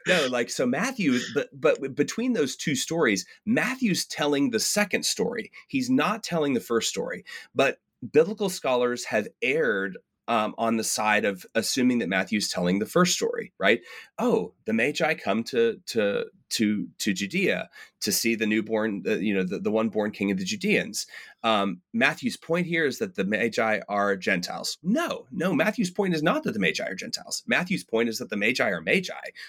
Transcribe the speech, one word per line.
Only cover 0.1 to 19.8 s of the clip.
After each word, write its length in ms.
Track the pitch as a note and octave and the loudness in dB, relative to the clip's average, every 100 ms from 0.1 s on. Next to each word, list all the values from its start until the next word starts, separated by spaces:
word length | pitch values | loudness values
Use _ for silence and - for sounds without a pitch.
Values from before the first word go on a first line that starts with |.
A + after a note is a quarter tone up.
| F3+ C3 | 2 2
like, 200 | B2 A#2+ | 0 -2
so 160 | - B2+ | 0 0
Matthew, 540 | C3+ B3 C4 D#3+ B2 - | 0 -2 0 0 0 0
but, 160 | C#3 - | -4 -4
but 220 | C#3 D3 - | 0 2 2
w-, 180 | C3+ | 0
between 400 | B2+ C#3+ - B3+ | -2 -2 0 0
those 220 | G#3+ C3+ - | 0 0 -2
two 200 | - C3 | -4 -2
stories, 500 | - E3 C3+ F#2+ - - - | -2 2 2 2 -2 -8 0
Matthew's 600 | C3+ F#3+ C4 A#3 E3 - | 0 0 0 0 0 -2
telling 440 | - D3 C#3 C#3 | -2 0 2 2
the 100 | A2 | 0
second 460 | - - G#2 - D#2 | 0 0 0 0 -2
story. 460 | - F#2+ - - - - | -2 -2 -4 -8 -12 -6
He's 220 | C3+ B2 | -2 2
not 340 | C3 D#3+ A3 | 2 2 -2
telling 300 | - E3+ C#3+ | -2 0 2
the 60 | B2 | 0
first 300 | - A#2 - | 0 0 0
story. 340 | - - F2+ - - - - | -4 -6 -8 -12 -18 -6 0
But 240 | C#3 - _ _ A2+ | 2 0 _ _ 0
biblical 380 | - E3 G#3+ G3+ | 4 4 2 -4
scholars 560 | F3+ C3+ B2 B2 A#2+ - | -2 0 2 2 0 -2
have 220 | A2+ G#2 - | -2 -2 -2
erred, 560 | B2 D3 C3+ G2+ G2 F#2 _ _ - | 0 2 2 2 -2 -6 _ _ 0
um, 280 | A#2 G#2+ - | 2 2 0
on 200 | A2+ A2+ | 0 2
the 60 | |
side 420 | G#2 - G#2+ G#2 G#2+ | 0 0 2 4 2
of 200 | F#2+ - | -2 -2
assuming 460 | A2+ G#2 - B2+ A#2+ | -2 0 2 4 4
that 80 | F#2 | 2
Matthew's 420 | F#2+ F#2+ G#2+ - | 0 0 0 0
telling 300 | - F2+ G2 | 0 2 2
the 60 | G#2+ | 2
first 280 | E3 F3+ | 4 4
story, 380 | - - - - - | 2 -2 -4 -8 0
right? 220 | - - - - - - | 2 2 0 -18 -14 -2
Oh, 360 | A#3+ C#3+ F2+ - - | 0 2 0 -8 -2
the 80 | |
Magi 420 | A2+ B2+ D3 D#3 E3 | 0 0 0 0 0
come 280 | - G#2 A#2 | 0 -2 0
to, 340 | B2 A#2 G#2+ - | 2 2 0 -4
to, 380 | A2+ G2+ G2+ - - - | 0 0 0 -4 -10 -6
to, 360 | - G#2+ G#2 - - | 0 2 2 -4 -4
to 140 | - | -2
Judea 560 | F#2 G2 F#3 F3 F#2 - - - - | -2 -2 0 0 0 -4 -14 -20 -8
to 100 | - | -4
see 240 | F#2+ A#2 A2+ | 0 0 0
the 100 | A2 | 2
newborn, 580 | G#2+ G#2+ A2 A2 G2+ F#2 | 0 0 0 0 -2 -2
uh, 80 | G2+ | 0
you 180 | G#2 | 0
know, 100 | G2 | 0
the, 160 | F#2 F#2+ | 0 -2
the 120 | G#2 | -2
one 180 | G#2+ | 0